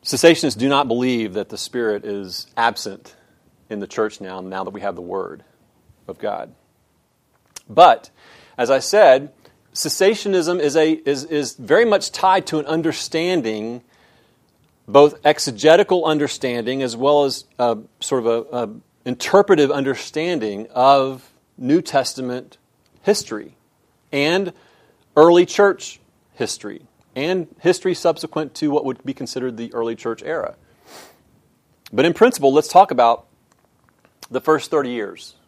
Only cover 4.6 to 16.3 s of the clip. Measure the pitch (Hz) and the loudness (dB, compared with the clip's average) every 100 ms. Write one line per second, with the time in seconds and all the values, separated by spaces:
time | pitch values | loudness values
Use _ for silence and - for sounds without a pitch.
4.6 | 95 98 98 87 87 95 92 - _ _ | -8 -8 -10 -10 -8 -8 -8 -12 _ _
5.6 | _ _ _ _ - 98 - - - _ | _ _ _ _ -18 -10 -8 -8 -10 _
6.6 | _ _ _ _ _ _ _ _ _ - | _ _ _ _ _ _ _ _ _ -20
7.6 | _ 107 170 117 - _ _ - _ - | _ 6 6 6 -2 _ _ -20 _ -6
8.6 | 120 135 - 202 180 135 143 _ _ _ | 0 0 2 6 6 6 2 _ _ _
9.6 | _ - - - 190 220 202 190 165 180 | _ -8 -6 0 0 0 -2 -2 -2 -2
10.6 | 175 160 156 156 139 139 147 151 131 - | 0 2 2 0 -2 -4 -4 -6 -6 -10
11.6 | 113 170 233 202 - - 190 190 185 160 | 0 2 4 0 -2 -2 2 2 0 -6
12.6 | 139 160 160 143 - 160 170 180 113 110 | -4 -4 -4 -6 -6 -4 -2 -2 -2 -6
13.6 | 110 120 _ _ _ _ _ _ _ _ | -8 -12 _ _ _ _ _ _ _ _
14.6 | _ _ - 104 147 147 147 151 - 110 | _ _ 2 6 6 4 0 0 -4 0
15.6 | 151 175 202 185 160 156 143 | 4 4 4 0 0 -2 -4